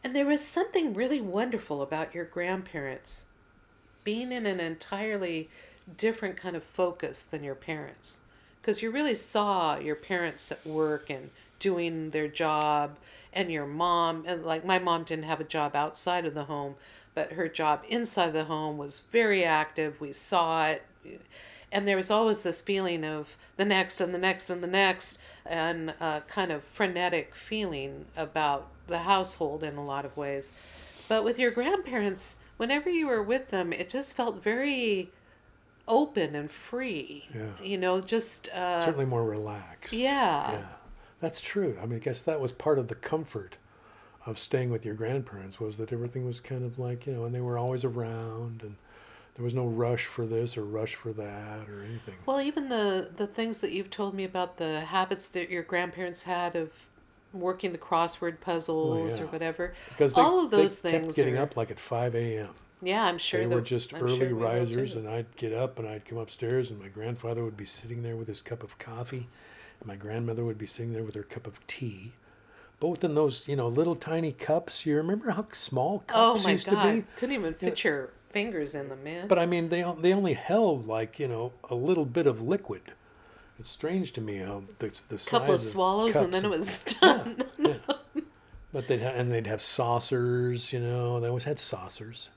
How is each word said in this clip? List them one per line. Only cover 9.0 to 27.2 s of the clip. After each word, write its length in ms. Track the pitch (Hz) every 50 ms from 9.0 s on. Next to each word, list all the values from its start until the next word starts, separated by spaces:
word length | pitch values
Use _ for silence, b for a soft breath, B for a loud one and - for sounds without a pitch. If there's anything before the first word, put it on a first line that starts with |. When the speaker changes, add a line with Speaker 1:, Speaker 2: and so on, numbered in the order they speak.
| 302 294 226
Speaker 1:
saw 600 | 208 - - - 214 208 208 196 185 170 156 147
your 180 | 143 143 151 151
parents 560 | 151 - - 190 175 175 165 139 - - -
at 140 | 147 - -
work 440 | 156 156 156 156 156 151 143 - -
and 200 | 143 131 - 139 B B B B B -
doing 500 | - 196 185 175 170 170 165 160 160 156
their 160 | 151 156 151
job, 720 | 151 151 - 165 156 156 151 151 151 151 147 147 143 147 - B B B B B B
and 200 | B 185 196 175
your 140 | 165 151 143
mom, 560 | 143 143 156 175 175 170 170 170 165 165 160 156
and, 160 | 170 180 165 160
like, 200 | 165 160 160 160
my 140 | 185 190 185
mom 240 | 180 180 170 165 165
didn't 220 | - 165 156 156
have 140 | 160 160 147
a 20 | 160
job 320 | 156 - 160 151 143 -
outside 500 | 143 147 156 - - - 180 180 180 170
of 80 | 160 139
the 120 | 151 143
home, 300 | 135 156 143 143 139 139 B B B B B B B B
but 200 | 165 156 - 156
her 140 | 165 175
job 360 | 160 - - 160 151 151 143 - -
inside 420 | - 240 233 220 - 202 180 170
the 140 | 156 156 156
home 320 | 151 160 156 156 156 151
was 220 | 147 143 143 - - - -
very 320 | - 233 233 214 202 190 180
active. 560 | 165 156 156 156 156 - - 156 151 147 -
We 120 | 156 143 139
saw 540 | - - - - 180 170 160 165 160 156
it. 160 | 156 156 - - - _ _ - - - - - B B B B B B B B B
And 160 | - 202 202
there 100 | 202 196
was 140 | 185 185 -
always 320 | 208 214 226 220 208 208 -
this 180 | 180 170 -
feeling 420 | - - 196 196 190 180 170 165 156
of 320 | 151 156 151 151 - - B B B B
the 80 | - 196
next 340 | 208 202 190 185 190 - -
and 140 | 190 175 180
the 40 | 175
next 300 | 185 190 185 185 - -
and 120 | 180 180 175
the 40 |
next, 500 | 180 185 196 196 190 185 - - - - B B B B B B
and 460 | - 165 165 160 165 170 170 160 160 156 -
a 240 | 170 160 151 151 -
kind 240 | - - 214 185 175
of 120 | 156 147 -
frenetic 720 | - - - 208 190 180 175 180 180 175 160